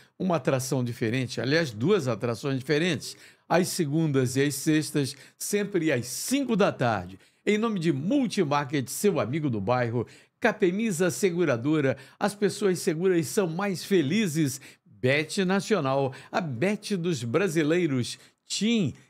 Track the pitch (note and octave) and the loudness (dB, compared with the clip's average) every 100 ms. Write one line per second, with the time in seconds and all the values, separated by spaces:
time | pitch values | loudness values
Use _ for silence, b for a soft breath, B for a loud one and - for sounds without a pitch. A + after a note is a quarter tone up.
0 | b - F#3 E3 - C3+ B2+ C#3 A#2+ A#2 | b -4 0 0 2 0 0 -2 -2 -2
1 | A2+ B2+ A#2+ - A#2 D#3+ D#3 G#2 D3 G#3 | 0 0 -2 -4 0 2 0 0 2 2
2 | B2+ G#2+ A#2+ A2+ D3 C3+ B2+ D3+ F3+ B2+ | 2 -2 -2 -2 -4 -4 0 0 2 -2
3 | - B B B - F3 F#3 - D3 D#3 | -6 B B B 0 2 2 -2 0 0
4 | D#3+ C3+ B2+ B2+ C#3+ C#3 D#3+ D#3 D3+ D3+ | 2 2 2 2 0 0 0 0 0 -2
5 | C3 B B - - G#3 G3+ F#3+ D#3 B2+ | -2 B B -12 -4 -2 -2 0 0 0
6 | A2+ - - C4+ B3+ G#3 F#3+ - B2 G#2 | -2 -8 -2 -2 0 2 2 2 0 0
7 | F2 F#2 b b - G#3 A#3 G3+ E3 C#3 | -4 -14 b b 0 0 0 0 0 0
8 | E3 C#4+ A#3+ - D#3 C#3+ C#3 D3 B2 - | 0 0 0 0 0 0 0 -2 -4 0
9 | G#3 D#3 G#2+ D#3 D3+ A2 F#2+ B2 A#2+ A#2+ | 2 2 0 -2 -2 -2 0 0 0 -2
10 | - B B _ A#3 G#3 F3+ F#3+ A3+ D#3+ | -6 B B _ 0 2 0 2 -2 0
11 | F3+ - F#3+ E3+ E3 A#2 C3+ D#3 C3+ - | 0 2 0 2 2 2 2 2 2 -2
12 | B B G3+ - G3 - G3+ F3 - D#3+ | B B -4 0 -2 0 0 0 0 0
13 | F#3+ E3+ C#3+ - F3+ E3 G3+ E3 - F#3+ | 2 2 0 0 0 -2 -4 -4 2 2
14 | C#3 G3+ G3+ D3 D3 - B B _ G#2+ | 4 2 0 0 0 -2 B B _ -2
15 | B2+ C#3+ D#3 - F#3 G3 - G3+ C3+ C#3 | 2 2 0 -2 0 0 2 0 2 0
16 | C3+ C3 B - E3 A#2 F3+ G#3 - G3 | 0 -4 B -4 -4 -2 -2 -2 -4 -4
17 | F3 C#3+ A#2+ D#3+ G3 D#3 D3 F3 E3 C3 | -2 -2 -2 0 0 0 2 2 2 0
18 | A#2+ - b b - - G#3+ A#3 C#3+ b | -2 -8 b b -10 -2 0 2 0 b